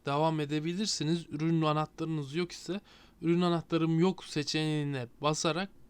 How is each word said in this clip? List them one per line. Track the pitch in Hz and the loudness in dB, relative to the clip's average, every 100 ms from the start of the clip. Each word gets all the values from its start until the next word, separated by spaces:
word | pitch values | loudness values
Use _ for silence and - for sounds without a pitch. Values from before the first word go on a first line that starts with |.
| - | -2
devam | 143 160 160 | 2 2 2
edebilirsiniz. | 143 151 156 180 214 - 151 170 160 | 0 -2 -2 -2 -2 -2 0 -2 -4
Ürün | 147 160 165 | -4 0 2
anahtarınız | 156 151 151 - 160 156 139 | 2 2 -2 -4 -4 -4 -4
yok | 156 175 | -4 -6
ise | - - 196 - - - - | -8 -8 -8 -10 -20 -20 -6
ürün | 165 170 | 0 4
anahtarım | 175 170 - 165 165 160 | 4 2 0 0 2 4
yok | 185 185 | 4 2
seçeneğine | - 156 143 156 156 151 143 139 120 - | -6 -4 -2 0 0 0 -2 -4 -8 -2
basarak | 143 156 170 160 196 - - | -2 0 0 -2 -4 -10 -4